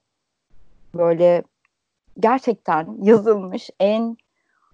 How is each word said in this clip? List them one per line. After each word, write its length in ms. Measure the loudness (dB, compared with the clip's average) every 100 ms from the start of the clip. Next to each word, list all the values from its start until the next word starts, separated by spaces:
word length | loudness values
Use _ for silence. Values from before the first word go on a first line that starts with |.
| _ _ _ _ _ -20 -20 -20 _
böyle 480 | -2 0 2 2 2 -2 _ _ _ _ _ _ -2
gerçekten 760 | 0 0 -2 -6 -4 -4 -4 -2
yazılmış 680 | 2 4 4 -2 -2 -12 -12 -4
en, 360 | -2 -2 -6 -10 _ _ _ _ _